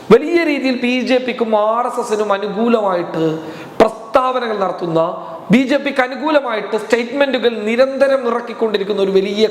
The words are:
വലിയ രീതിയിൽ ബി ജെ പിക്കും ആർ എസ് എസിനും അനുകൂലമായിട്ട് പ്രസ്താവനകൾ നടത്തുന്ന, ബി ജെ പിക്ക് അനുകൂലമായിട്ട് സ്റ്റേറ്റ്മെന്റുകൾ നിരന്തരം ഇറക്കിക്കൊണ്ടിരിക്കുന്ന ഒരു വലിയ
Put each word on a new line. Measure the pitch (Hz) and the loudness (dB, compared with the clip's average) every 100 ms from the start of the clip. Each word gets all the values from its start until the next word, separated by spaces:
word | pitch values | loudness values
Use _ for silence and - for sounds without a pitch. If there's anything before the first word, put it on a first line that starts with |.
| - | 4
വലിയ | 233 302 339 | 4 4 0
രീതിയിൽ | 320 277 262 240 | 2 0 0 0
ബി | 240 254 | -2 -2
ജെ | 220 254 | 0 0
പിക്കും | 254 233 220 214 | 0 -4 0 2
ആർ | 214 233 247 | 2 0 -2
എസ് | 247 | -4
എസിനും | 220 214 208 | -2 0 0
അനുകൂലമായിട്ട് | 196 208 185 233 226 202 175 165 165 160 160 - - - - | 0 -2 -2 2 2 2 -2 -2 -2 -2 -2 -8 -14 -4 2
പ്രസ്താവനകൾ | 220 - - 277 254 254 233 208 | 2 0 0 2 2 -2 -2 -2
നടത്തുന്ന, | 185 175 175 160 170 190 - - - | -4 -4 -2 0 0 -4 -12 -8 2
ബി | 226 | 2
ജെ | 254 285 | 4 0
പിക്ക് | 277 269 | 0 -2
അനുകൂലമായിട്ട് | 247 262 302 294 254 220 196 214 | -2 -2 0 0 0 -4 -4 -4
സ്റ്റേറ്റ്മെന്റുകൾ | - 233 240 277 277 254 233 | 0 0 0 0 0 2 0
നിരന്തരം | 220 208 226 269 269 277 269 240 | -2 0 2 2 2 2 2 0
ഇറക്കിക്കൊണ്ടിരിക്കുന്ന | 233 233 220 226 196 196 196 | -4 -4 -4 -2 -2 -2 -2
ഒരു | 190 | 2
വലിയ | 190 202 208 214 | 2 0 0 0